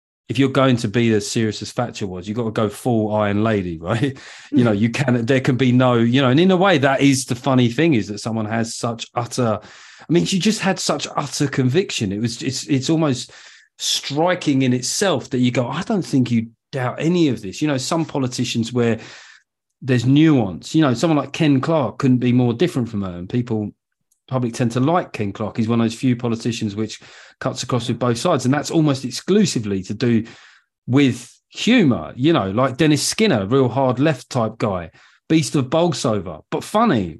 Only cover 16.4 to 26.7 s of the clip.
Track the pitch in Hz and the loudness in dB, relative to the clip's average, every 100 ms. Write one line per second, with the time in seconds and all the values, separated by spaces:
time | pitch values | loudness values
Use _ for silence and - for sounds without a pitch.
16.4 | 113 _ _ 139 123 - 151 180 156 110 | -2 _ _ -6 -6 -2 0 2 2 0
17.4 | 95 90 151 135 127 170 151 147 127 127 | -6 -4 -2 -2 -2 -2 -2 -4 -4 -4
18.4 | 123 120 113 123 117 113 - - - - | -4 -2 -2 0 0 0 -6 -20 -20 -20
19.4 | _ _ _ - 127 127 120 143 160 139 | _ _ _ -10 0 2 4 6 6 4
20.4 | 101 80 - 160 147 120 170 151 131 - | 2 -6 -2 2 2 2 2 0 -2 0
21.4 | 160 135 135 160 120 - 135 127 123 123 | 2 2 2 0 -2 0 2 2 4 2
22.4 | 123 117 175 139 117 104 95 87 90 120 | 2 2 0 0 -4 -4 -6 -8 -6 -4
23.4 | 120 110 104 - _ _ _ _ - 131 | -2 -4 -4 -10 _ _ _ _ -6 -4
24.4 | 120 117 123 123 135 175 - - 104 - | -4 -2 -2 0 0 0 -2 -6 -6 -6
25.4 | 104 - 110 117 113 - 131 120 120 113 | -6 -4 0 0 0 0 -2 0 -2 -4
26.4 | 123 113 110 | -4 -4 -6